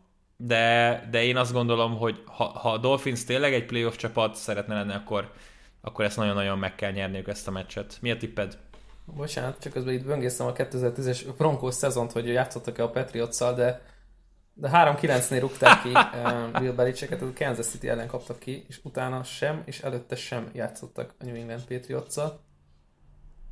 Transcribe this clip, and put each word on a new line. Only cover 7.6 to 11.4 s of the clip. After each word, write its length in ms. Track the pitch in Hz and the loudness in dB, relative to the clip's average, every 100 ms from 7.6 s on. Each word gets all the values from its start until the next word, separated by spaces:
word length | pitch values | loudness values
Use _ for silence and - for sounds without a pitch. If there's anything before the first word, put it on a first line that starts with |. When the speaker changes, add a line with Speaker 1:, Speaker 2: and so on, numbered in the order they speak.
| 92 104 101 - | -8 -10 -10 -6
Speaker 1:
Mi 100 | 120 | -4
a 60 | 117 | -4
tipped? 420 | 110 - 98 - - - - - | -4 -4 -6 -8 -20 -20 -20 -20
Speaker 2:
Bocsánat, 560 | - 151 147 - 127 135 | -14 -8 -6 -4 -6 -6
csak 120 | 139 | -8
közben 220 | 135 127 | -6 -2
itt 100 | 127 | -2
böngésztem 420 | 131 147 127 123 123 | -2 -2 -2 -2 -2
a 60 | |
kétezer-tízes 720 | 127 135 127 123 123 127 123 | -2 -4 0 -2 0 -2 -4
Broncos 520 | 135 131 | -4 0